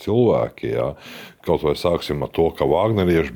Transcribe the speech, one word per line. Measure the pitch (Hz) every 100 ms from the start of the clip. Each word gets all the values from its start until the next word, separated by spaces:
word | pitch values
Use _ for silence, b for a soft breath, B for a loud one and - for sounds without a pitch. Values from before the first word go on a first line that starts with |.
cilvēki, | - 117 113 65 57 - -
ja, | 58 65 B B B B - -
kaut | 78
vai | 76 73
sāksim | 90 82 - 73 64
ar | -
to, | 80
ka | - 71
vāgnerieši | 80 110 104 90 82 71